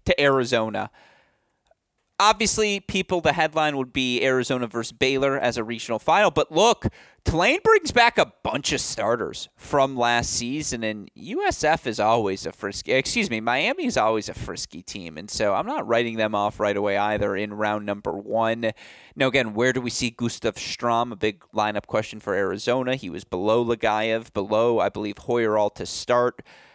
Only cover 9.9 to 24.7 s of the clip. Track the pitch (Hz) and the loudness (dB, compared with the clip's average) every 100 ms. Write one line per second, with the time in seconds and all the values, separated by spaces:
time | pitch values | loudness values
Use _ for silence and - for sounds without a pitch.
9.9 | 131 120 120 - - 120 143 147 123 110 | 2 2 2 0 -4 -4 -4 -4 -4 -4
10.9 | 107 98 - 117 269 403 - 151 160 - | -6 -10 -16 -10 -4 -2 0 2 2 0
11.9 | 107 107 117 104 95 - - 101 98 - | 0 2 2 2 -4 -6 -8 -8 -8 -2
12.9 | 127 135 240 196 113 113 127 190 349 277 | 0 0 -2 -2 -2 -2 0 -2 -2 -2
13.9 | 131 110 113 104 80 - 87 - 80 - | 0 2 0 -4 -10 -10 -10 -10 -14 -14
14.9 | 104 85 78 101 - 104 98 185 294 110 | -14 -12 -12 -10 -2 0 0 -2 -6 0
15.9 | 117 120 113 110 107 104 - 104 101 104 | 0 2 0 0 2 0 0 0 0 0
16.9 | 98 104 107 104 98 104 104 107 104 104 | 0 0 0 0 -2 -4 -2 -2 -2 -4
17.9 | 101 - 95 107 110 113 113 117 - - | -6 -6 -8 -4 -2 0 0 -4 -4 -14
18.9 | - - - 131 127 113 104 123 127 123 | -20 -20 -2 0 2 0 2 2 2 -2
19.9 | - 123 113 117 - 113 - - - 120 | -4 -4 -2 -4 -2 -4 -4 -8 -4 0
20.9 | 117 120 104 110 98 _ 107 107 104 - | 0 0 -2 -4 -4 _ -2 -2 -2 -2
21.9 | 110 107 110 104 98 98 98 120 123 127 | -2 -2 -8 -4 -2 0 -2 0 0 0
22.9 | 131 95 80 101 90 104 113 120 117 113 | -4 -6 -10 -8 -4 2 2 2 0 0
23.9 | 107 110 113 113 - 101 107 117 | 0 0 -2 -4 -6 0 2 2